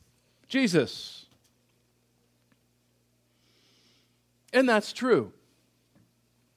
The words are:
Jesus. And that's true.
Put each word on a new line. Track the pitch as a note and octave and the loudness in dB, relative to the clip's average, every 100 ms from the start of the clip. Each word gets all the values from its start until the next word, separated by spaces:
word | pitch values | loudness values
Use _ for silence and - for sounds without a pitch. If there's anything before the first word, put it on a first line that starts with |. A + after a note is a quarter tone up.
| _ _ _ _ _ | _ _ _ _ _
Jesus. | C4 B3 E3+ A#2+ - - - - _ _ _ _ _ _ _ _ _ _ _ _ _ _ _ _ _ _ _ _ _ _ _ _ _ _ _ _ _ _ _ _ | -2 2 2 0 -6 -16 -20 -20 _ _ _ _ _ _ _ _ _ _ _ _ _ _ _ _ _ _ _ _ _ _ _ _ _ _ _ _ _ _ _ _
And | A#3+ C4 | 0 4
that's | G#3+ G3+ | 2 0
true. | - B3+ F#3 F2+ - _ _ _ _ _ _ _ _ _ _ _ | -6 0 2 0 -12 _ _ _ _ _ _ _ _ _ _ _